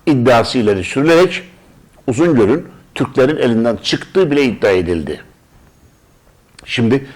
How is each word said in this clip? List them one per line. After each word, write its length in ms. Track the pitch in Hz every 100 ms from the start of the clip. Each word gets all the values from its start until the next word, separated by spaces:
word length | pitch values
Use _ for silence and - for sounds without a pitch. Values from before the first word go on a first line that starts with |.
| -
iddiası 520 | 135 120 117 110 131
ileri 260 | 107 98
sürülerek 580 | 90 135 151 165 185 - - - _ _ _ _ -
Uzungöl'ün 600 | 120 170 131 101 151 - - _
Türklerin 420 | - 131 131 131 156
elinden 400 | 127 113 117 107
çıktığı 540 | - - - 190 170
bile 140 | 143
iddia 260 | 131 101 110
edildi. 500 | 92 87 85 76 73 - _ _ _ _ _ _ _ _ _ _ _ _ _ -
Şimdi 400 | - 117 135 135